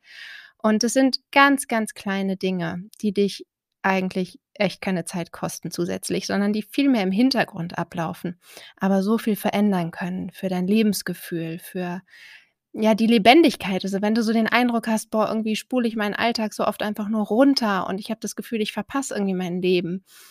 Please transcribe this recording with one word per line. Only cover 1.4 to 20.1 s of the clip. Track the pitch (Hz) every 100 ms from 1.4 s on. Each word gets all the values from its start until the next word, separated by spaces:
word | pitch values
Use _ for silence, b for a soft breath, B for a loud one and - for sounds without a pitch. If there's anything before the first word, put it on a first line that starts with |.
| 277 269 -
ganz | 226 214
kleine | - 208 196 190 190
Dinge, | 185 185 165 175 202 -
die | 214
dich | 190 202 - - _ _ _
eigentlich | 190 190 185 190 180 - _
echt | - 185 -
keine | - 185 170
Zeit | 180 170
kosten | - 180 - 165
zusätzlich, | - 175 185 - 180 -
sondern | 196 202
die | 214
viel | - - 277
mehr | 240
im | 190
Hintergrund | 190 254 262 - 180 170 -
ablaufen, | 170 180 165 180 175 175 B B B -
aber | 196 196
so | 196 226
viel | - 202
verändern | - 202 208 190 165
können | - 180 185 185
für | - 190
dein | 180 180
Lebensgefühl, | 214 214 190 - 180 - 170 165 170
für, | - 185 180 185 B B B B B _ _
ja, | - 214
die | 214 226
Lebendigkeit. | 233 196 294 320 - 180 185
Also | 190 196
wenn | 208
du | 220
so | 220
den | 226 220
Eindruck | 233 247 233 226
hast, | 220 -
„Boah, | 220 214
irgendwie | 220 220 214
spule | - 254 233
ich | 220
meinen | 208
Alltag | - 226 233 214
so | - 214
oft | -
einfach | 214 208 208
nur | 220
runter | 208 214 277 269 220 190 -
und | 185
ich | -
habe | 220
das | 202 -
Gefühl, | - 226
ich | 214
verpasse | - - 277 269
irgendwie | 208 196
mein | 185 180 180
Leben“, | 180 180 175 185 b